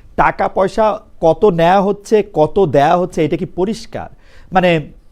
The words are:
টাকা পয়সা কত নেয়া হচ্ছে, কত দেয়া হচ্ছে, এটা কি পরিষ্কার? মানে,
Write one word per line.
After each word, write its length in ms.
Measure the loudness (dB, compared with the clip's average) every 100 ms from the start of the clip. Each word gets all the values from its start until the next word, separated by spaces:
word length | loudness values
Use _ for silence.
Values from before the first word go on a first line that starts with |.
| -12 0
টাকা 320 | 0 0 -4
পয়সা 520 | -2 -2 0 -2 -2 -12 -2
কত 240 | 0 2 0
নেয়া 360 | 2 2 2
হচ্ছে, 420 | 0 -4 -2 -2 0
কত 320 | 0 0 2 2
দেয়া 320 | 2 2 2
হচ্ছে, 280 | -2 -2 -2
এটা 120 | -2
কি 80 | -6
পরিষ্কার? 640 | -4 -4 -6 -10 -14 -14 -18 -20 -20 -4
মানে, 380 | 0 2 0 -4 -18 -20